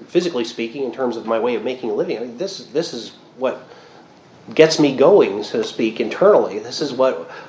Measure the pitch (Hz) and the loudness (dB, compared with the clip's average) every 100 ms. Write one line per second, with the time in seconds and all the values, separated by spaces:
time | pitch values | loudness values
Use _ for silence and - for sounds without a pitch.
0 | 107 175 180 123 117 - 117 139 127 113 | -4 -2 -2 -2 -6 -6 -8 -6 -8 -4
1 | 127 113 107 113 120 117 110 127 117 107 | -4 -4 -2 0 0 -2 -4 -6 -4 -2
2 | 185 113 123 117 - - - 135 165 123 | -4 -4 -8 -8 -10 -10 -6 -6 -4 -8
3 | - - - 120 127 - - - - - | -12 -18 -20 -6 -6 -6 -12 -20 -20 -20
4 | - _ _ - - - 156 156 147 127 | -20 _ _ -20 -2 4 6 6 2 6
5 | 143 196 110 101 101 123 107 - 110 - | 6 8 6 0 -4 -4 -4 -2 -4 -2
6 | 110 - 190 190 101 101 113 - 147 123 | -6 2 4 6 2 -4 -10 -8 -6 0
7 | 131 120 - - | 0 0 -8 -16